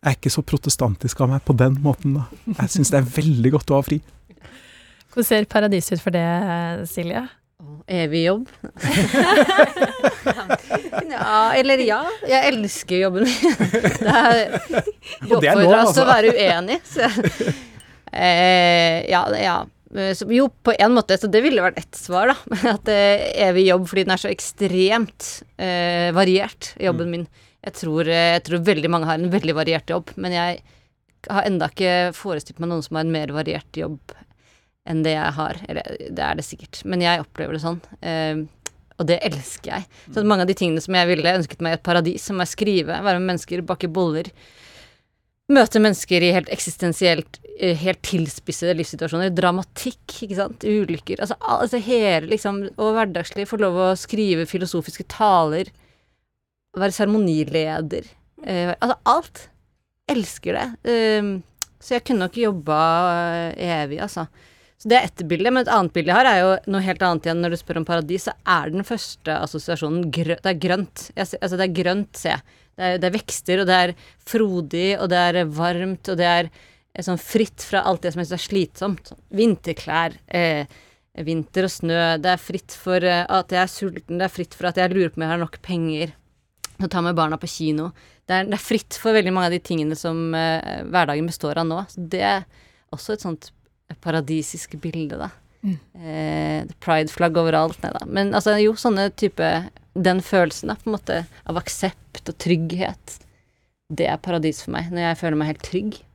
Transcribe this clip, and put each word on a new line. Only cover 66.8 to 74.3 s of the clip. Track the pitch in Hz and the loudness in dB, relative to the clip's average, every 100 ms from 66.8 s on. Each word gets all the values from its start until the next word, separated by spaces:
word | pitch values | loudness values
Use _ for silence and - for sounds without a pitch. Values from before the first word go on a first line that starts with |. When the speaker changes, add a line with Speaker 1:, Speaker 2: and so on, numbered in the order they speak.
Speaker 3:
helt | 190 180 | -2 0
annet | 185 165 170 | 0 0 -2
igjen. | 165 | -2
Når | 175 | -2
du | 165 | -4
spør | - 165 | -6 -6
om | 160 | -2
paradis, | 170 151 185 - | -2 -2 -4 -6
så | - - | -8 0
er | 175 151 | 0 0
den | 165 196 | -6 -6
første | 233 - - - | -8 -8 -10 -4
assosiasjonen | 156 151 156 - 165 156 165 170 | -4 -4 -8 -6 -4 -2 -2 -2
grø-, | 139 156 170 | -2 -2 -2
det | 190 | -2
er | 175 | -2
grønt. | 180 180 196 - - - | 0 -2 -4 -10 -16 -8
Jeg | 190 | -8
se-, | - | -4
altså, | 190 180 | -4 -2
det | 190 | -2
er | 170 | 0
grønt, | 175 190 202 - | 0 -2 -4 -6
ser | 170 143 | -4 -4
jeg. | - _ _ - | -4 _ _ -6
Det | 185 | -2
er, | 180 | 0
det | 185 | 0
er | 202 | -2
vekster, | - - - 185 | -6 -10 -2 0
og | 190 | 4
det | 185 | 4
er | 180 180 - _ | 2 -2 -16 _
frodig, | - | -6